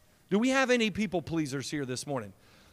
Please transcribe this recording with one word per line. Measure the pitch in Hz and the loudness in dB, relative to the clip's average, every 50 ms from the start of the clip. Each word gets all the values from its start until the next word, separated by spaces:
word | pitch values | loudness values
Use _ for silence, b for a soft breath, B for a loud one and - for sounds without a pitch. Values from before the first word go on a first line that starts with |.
| b b b b b b | b b b b b b
Do | 180 208 | 2 2
we | 247 262 | 4 4
have | 262 269 262 247 | 4 4 4 4
any | 247 240 220 214 | 4 4 2 2
people | 160 190 220 160 185 170 | 0 -2 -2 -2 -2 -4
pleasers | 127 - 165 165 156 127 135 139 120 - | -4 -2 -2 -2 0 0 -2 -6 -6 -4
here | 156 147 135 | -4 -4 -4
this | 123 127 - - | -4 -4 -6 -4
morning? | 147 139 123 104 98 - b b b b b b b | -4 -4 -6 -6 -8 -14 b b b b b b b